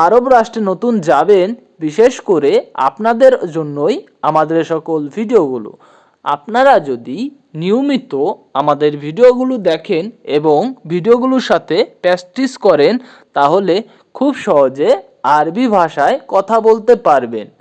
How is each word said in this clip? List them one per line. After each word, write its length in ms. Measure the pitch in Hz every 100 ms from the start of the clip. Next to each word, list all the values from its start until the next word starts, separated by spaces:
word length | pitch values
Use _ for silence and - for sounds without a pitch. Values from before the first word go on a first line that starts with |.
আরব 200 | 170 247 254
রাষ্ট্রে 340 | 240 220 226 202
নতুন 220 | 180 240 220
যাবেন, 480 | 160 143 170 196 185 233 _ -
বিশেষ 340 | 156 151 240 254
করে 320 | - 165 143 220 - - 220
আপনাদের 440 | - 220 233 262 254 175
জন্যই 420 | 160 151 143 160 302 - _
আমাদের 380 | 147 156 156 165
সকল 360 | 156 160 160 160 147
ভিডিওগুলো। 560 | 196 220 226 143 123 107 - _ _ _ _
আপনারা 500 | 139 143 - 233 269 214 143
যদি 300 | 120 117 156 277 - _
নিয়মিত 580 | 156 180 240 285 269 - 135 170 - _
আমাদের 380 | 139 147 143 151 147
ভিডিওগুলো 500 | 147 165 247 247 254 254
দেখেন 460 | 180 160 190 165 208 -
এবং 360 | - 147 156 147 240 262 160
ভিডিওগুলোর 580 | 175 190 240 262 262 -
সাথে 260 | 170 - 170 269 _
প্র্যাকটিস 520 | 180 175 - - 262 - 202
করেন, 280 | 151 151 254 - - _
তাহলে 420 | 143 143 185 185 185 226 _ _
খুব 180 | - 277 - 208
সহজে 440 | 151 135 131 185 381 - _ 131 151
আরবি 280 | 156 185 254
ভাষায় 480 | 202 165 - 151 269 -
কথা 280 | 190 196 226
বলতে 340 | 220 220 208 214 180
পারবেন 380 | 139 120 113 101 _